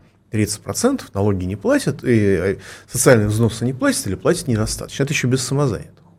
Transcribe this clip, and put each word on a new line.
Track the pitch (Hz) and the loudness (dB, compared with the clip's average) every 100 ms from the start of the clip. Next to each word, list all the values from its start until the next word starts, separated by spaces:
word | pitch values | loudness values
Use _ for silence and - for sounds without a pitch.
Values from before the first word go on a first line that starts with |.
| _ _ - | _ _ -6
тридцать | 110 104 - | -2 0 -2
процентов | - - 254 269 - | -8 -2 0 -2 -4
налоги | 98 104 92 | -2 0 0
не | 90 | -4
платят, | 104 233 285 165 160 | -4 0 0 0 -2
и, | 131 | 2
э, | 113 98 90 95 92 - - - | 4 4 2 0 -4 -8 -20 -10
социальные | 127 147 117 104 | 2 6 6 4
взносы | 107 113 - | 2 0 0
не | 120 | -4
платят | 131 277 - 101 | 0 -2 -2 -4
или | |
платят | 90 139 185 147 | -2 0 0 0
недостаточно. | 107 113 - - - | -2 -2 -4 -8 -4
Это | 139 | -2
еще | 143 123 | 0 0
без | 131 | 0
самозанятых. | - 139 139 85 - - - | -2 -2 -2 -2 -10 -20 -20